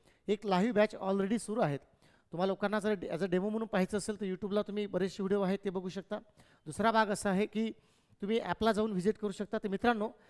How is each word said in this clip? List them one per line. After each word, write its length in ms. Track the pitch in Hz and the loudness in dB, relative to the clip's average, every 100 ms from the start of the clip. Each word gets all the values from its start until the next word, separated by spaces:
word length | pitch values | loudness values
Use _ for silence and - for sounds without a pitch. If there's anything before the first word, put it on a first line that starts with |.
| _ _ - | _ _ -4
एक 180 | 214 208 | -2 2
लाईव्ह 280 | 180 226 | 2 4
बॅच 220 | 208 214 - | 4 2 0
already 420 | 190 196 196 226 | -2 0 0 -2
सुरू 220 | - 220 | -2 0
आहेत. 200 | 160 139 - _ _ _ _ | 0 -2 -8 _ _ _ _
तुम्हा 160 | 165 190 | -2 -2
लोकांना 320 | 190 202 208 | 0 -2 0
जर 160 | 208 202 | 0 -2
as 260 | - 165 | -4 -4
a 60 | 190 | 0
demo 220 | 180 208 | 0 0
म्हणून 180 | 220 226 | -2 -2
पाहायचं 300 | 196 185 208 | 0 0 0
असेल 240 | - 208 | -4 -4
तर 40 | 196 | -4
YouTube-ला 360 | 185 202 208 | -4 -2 -2
तुम्ही 260 | 208 208 208 | 0 -4 -2
बरेचसे 360 | 180 190 - | 0 -2 -2
व्हिडिओ 180 | 190 202 | 0 2
आहेत 180 | 185 190 202 | 2 0 -2
ते 40 | |
बघू 200 | 185 180 | -4 -6
शकता. 300 | 180 - 208 - _ _ _ 156 | -8 -8 -10 -10 _ _ _ -10
दुसरा 260 | 147 220 | 0 4
भाग 160 | 220 214 | 4 4
असा 220 | 190 202 | 2 2
आहे 160 | 185 214 | 2 0
की 260 | 214 226 - _ _ _ _ | 0 -2 -4 _ _ _ _
तुम्ही 180 | 196 226 | -2 0
ॲपला 320 | 180 175 220 | 0 2 2
जाऊन 180 | 202 220 | 2 0
व्हिजिट 280 | 185 185 - | 2 0 0
करू 140 | 208 | -4
शकता. 260 | 190 196 220 | -6 -6 -4
तर 100 | 202 | -4
मित्रांनो, 420 | 196 240 220 214 - | 0 2 2 -2 -6